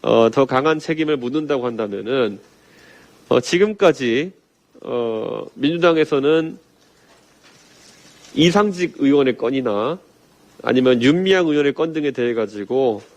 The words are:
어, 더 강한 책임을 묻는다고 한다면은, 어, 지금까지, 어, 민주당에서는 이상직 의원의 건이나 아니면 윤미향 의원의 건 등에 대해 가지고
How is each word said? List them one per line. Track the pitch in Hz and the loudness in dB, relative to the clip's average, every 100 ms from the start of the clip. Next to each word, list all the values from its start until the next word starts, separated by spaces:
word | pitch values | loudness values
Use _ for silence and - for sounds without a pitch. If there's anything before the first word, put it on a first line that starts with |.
어, | 117 113 113 | 2 4 4
더 | 127 135 | 2 0
강한 | 131 151 156 | 0 0 -2
책임을 | - 156 151 147 | -4 -4 -2 -2
묻는다고 | 123 147 151 139 123 | -4 -6 -4 -4 -4
한다면은, | 113 110 98 104 135 113 98 _ _ _ _ - - _ _ _ | -6 -6 -6 -4 -2 -2 -4 _ _ _ _ -20 -20 _ _ _
어, | 123 | 0
지금까지, | - 175 208 208 190 147 123 117 175 _ _ _ _ - | 2 2 2 4 2 2 0 -2 -4 _ _ _ _ -18
어, | - 123 117 110 - 110 - | -8 -6 -4 -6 -6 -10 -12
민주당에서는 | - 139 170 170 160 151 143 143 160 160 190 _ _ _ _ _ _ _ _ _ _ _ _ - _ - _ - | -4 -4 2 2 2 0 0 2 0 -2 -10 _ _ _ _ _ _ _ _ _ _ _ _ -20 _ -20 _ -10
이상직 | - 165 190 208 175 175 - | 2 2 4 0 -2 -6 0
의원의 | 139 143 131 117 | 2 4 2 0
건이나 | 117 135 123 101 117 180 _ _ _ _ _ _ | -4 -2 -2 -2 -4 -6 _ _ _ _ _ _
아니면 | - 127 127 123 | 0 2 4 4
윤미향 | 123 170 190 190 165 | 4 2 2 2 2
의원의 | 147 143 | 0 0
건 | 147 165 | -2 -4
등에 | 156 147 | -2 -4
대해 | 123 120 | -2 -4
가지고 | 117 107 104 98 127 131 104 - | -2 -4 -8 -4 0 0 -2 -10